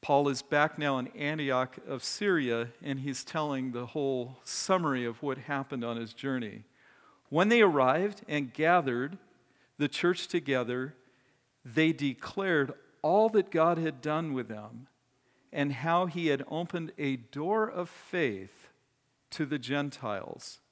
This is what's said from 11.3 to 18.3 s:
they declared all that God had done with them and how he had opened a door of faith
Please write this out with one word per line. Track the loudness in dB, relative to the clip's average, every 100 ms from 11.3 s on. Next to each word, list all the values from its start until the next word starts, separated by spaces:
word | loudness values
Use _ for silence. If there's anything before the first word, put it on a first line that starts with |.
| _ _ _
they | -4 2 4
declared | 4 -2 -2 -8 -4 2 2 2 -4 _ _
all | 2 4 6
that | 4 2
God | 4 4 4
had | 0 -2
done | -2 -2 -2
with | -4 -4
them | -8 -12 -16 -18 _ _ _ _ _ _
and | -2 -2
how | -2 2 2 2
he | 0 0
had | 0 -2
opened | -6 -4 -6 -8 -4
a | -4 -4
door | -8 -6 -2 0 0
of | -4 -8
faith | -10 -6 0 0